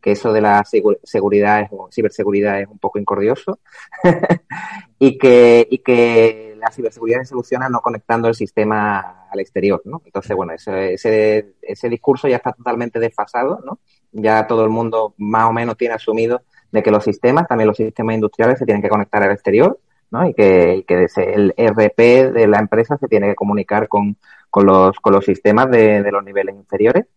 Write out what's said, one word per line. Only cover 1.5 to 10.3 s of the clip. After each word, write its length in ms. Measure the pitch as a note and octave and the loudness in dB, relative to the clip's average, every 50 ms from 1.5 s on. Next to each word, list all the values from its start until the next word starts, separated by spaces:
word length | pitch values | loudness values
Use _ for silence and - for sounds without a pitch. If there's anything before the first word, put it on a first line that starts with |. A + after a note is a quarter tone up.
| G#2+ G#2+ | 0 -2
es, 80 | G#2 G2 G#2 G2 F#2+ - _ | -2 -6 -10 -18 -18 -12 _
ciberseguridad 680 | - A2 G#2 - - G#2 G2+ G2+ G2+ G2+ G#2 G2+ G2 G2 | -4 -4 -4 -4 -4 -4 -2 -2 0 -2 -2 -2 -4 -8
es 40 | |
un 120 | G2+ G#2+ G#2 | -10 -14 -10
poco 200 | - F#2+ - G#2 | -10 -8 -6 -6
incordio-, 360 | G#2 - G2+ G2+ G2+ G#2+ C3 - - - G3 _ _ _ _ - - - - - - | -6 -4 -4 -2 -2 -2 -2 -4 -6 -12 -12 _ _ _ _ -20 -20 -20 -18 -2 0
<laughs> 960 | F3+ F3 - - - E3+ - _ _ - - - - - - - _ _ _ | 0 0 0 0 -2 -2 -4 _ _ -16 -16 -14 -16 -18 -18 -20 _ _ _
y 200 | C3+ C3+ B2+ C3+ | 2 2 2 4
que... 500 | - C3 B2 B2 B2 A#2+ A#2 A#2 A#2 - | 4 6 8 8 8 8 8 6 4 2
y 80 | B2+ C3 | -2 -4
que 680 | _ - B2 A#2+ A#2+ A#2 A#2 A2+ A2+ A2+ A2 A2 A2 A2 G#2+ G#2+ | _ 0 2 2 2 4 4 4 4 4 2 -2 -16 -20 -16 -8
la 100 | A2 A2 | -8 -8
ciberseguridad 500 | - - B2 A2+ _ A#2+ A#2 A2+ A#2 B2 | -6 -6 -10 -10 _ -8 -4 -4 -4 -4
se 60 | C3 | -4
soluciona 420 | B2+ C#3 B2 A#2+ - - B2 C3 C3 | -8 -10 -10 -8 -6 -6 -6 -4 -4
no 120 | B2 A#2+ | -4 -4
conectando 480 | - B2 A#2 A2 _ _ A#2 A2+ A#2 A#2 | -4 -4 -8 -8 _ _ -2 0 0 -2
el 60 | A2+ | -2
sistema 920 | A2+ A2 G2 _ - G#2+ G#2+ A2 G#2+ G#2 G#2+ G2+ G2 F#2+ F#2 F#2 _ _ _ | -2 -6 -8 _ -4 -2 -2 -2 -2 -2 -2 -4 -4 -6 -10 -18 _ _ _
al 100 | G2+ G2 | -10 -10
exterior, 400 | F#2+ _ _ G2 F#2 G2+ G2 F2 - | -10 _ _ -4 -2 -2 -2 -2 -6
¿no? 180 | G2 C3+ E3 _ | -12 -16 -16 _
Entonces, 320 | _ _ G2 G2 - | _ _ -12 -8 -6